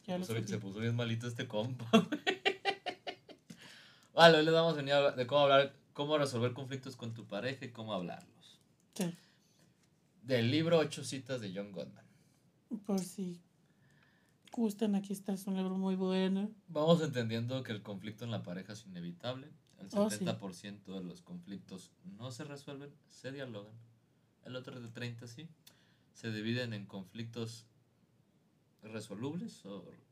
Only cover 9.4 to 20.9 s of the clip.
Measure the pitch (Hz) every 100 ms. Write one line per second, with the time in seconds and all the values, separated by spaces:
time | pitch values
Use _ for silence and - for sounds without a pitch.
9.4 | _ _ _ _ _ _ _ _ 117 127
10.4 | 117 151 160 165 147 - 135 135 - 127
11.4 | 104 92 101 92 67 - - _ _ _
12.4 | _ _ - 233 - 196 180 - 185 175
13.4 | - _ _ _ _ _ _ _ _ _
14.4 | - - 226 208 214 196 196 202 - 190
15.4 | - 190 185 185 190 185 185 185 190 190
16.4 | 208 - - 151 156 170 160 131 113 113
17.4 | 117 131 117 107 107 98 104 107 120 107
18.4 | 90 90 98 104 - 90 87 87 117 131
19.4 | 143 - _ - 196 208 214 202 180 113
20.4 | 98 90 104 101 -